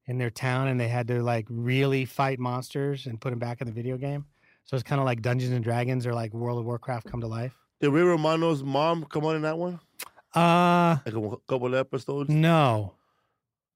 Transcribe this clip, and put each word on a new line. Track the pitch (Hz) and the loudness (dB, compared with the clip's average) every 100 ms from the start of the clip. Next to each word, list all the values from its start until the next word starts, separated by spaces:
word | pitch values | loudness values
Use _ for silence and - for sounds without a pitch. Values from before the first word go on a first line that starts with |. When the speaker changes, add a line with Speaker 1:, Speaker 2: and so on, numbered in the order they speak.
| - | -8
Speaker 1:
in | 123 | -4
their | 120 | -4
town, | - 131 127 135 | -2 -2 0 0
and | 123 | 0
they | 117 | 0
had | 123 117 | -2 -2
to, | 120 | -2
like, | 120 117 107 | 0 -2 -4
really | 117 120 131 139 135 127 | -4 0 2 2 0 -2
fight | - 135 131 | -2 -2 -2
monsters | 123 123 - 139 139 139 127 | -4 -6 -6 -6 -4 -6 -8
and | 113 | -8
put | 127 | -6
'em | 120 | -6
back | 120 120 | -6 -6
in | 117 | -8
the | |
video | 110 123 127 | -6 -6 -6
game. | 139 143 143 _ _ _ | -6 -8 -10 _ _ _
So | _ 135 | _ -6
it's | |
kinda | - 139 | -2 0
like | 131 120 | 0 0
Dungeons | 120 123 127 | 0 0 0
and | 123 | -2
Dragons | 113 120 123 127 120 | 0 -2 0 -2 -2
or, | |
like, | 117 113 | -4 -6
World | 117 120 120 | -6 -6 -4
of | |
Warcraft | 117 120 - 120 - | -4 -6 -6 -8 -8
come | 117 | -8
to | 113 | -6
life. | 113 127 - _ _ | -6 -8 -12 _ _
Speaker 2:
Did | 147 | 2
Ray | 151 | 4
Romano's | 180 170 156 160 165 147 | 4 4 2 2 2 0
mom | 139 135 160 170 | 0 0 2 0
come | 143 156 156 | -2 -4 -2
on | 160 | 0
in | |
that | 156 165 | -2 -2
one? | 180 175 _ - - _ _ | -6 -8 _ -18 -18 _ _
Speaker 1:
Uh, | 165 170 175 175 175 170 151 | 4 6 6 6 6 6 2
Speaker 2:
Like | - | 0
a | |
w-, | 110 107 117 - | -4 -4 -6 -2
couple | 135 123 | -2 0
of | |
episodes? | 131 135 135 - 143 143 | 0 -2 -6 -6 -4 2
Speaker 1:
no. | 151 160 165 139 110 98 - _ _ _ _ _ _ _ | 4 6 6 4 2 -2 -10 _ _ _ _ _ _ _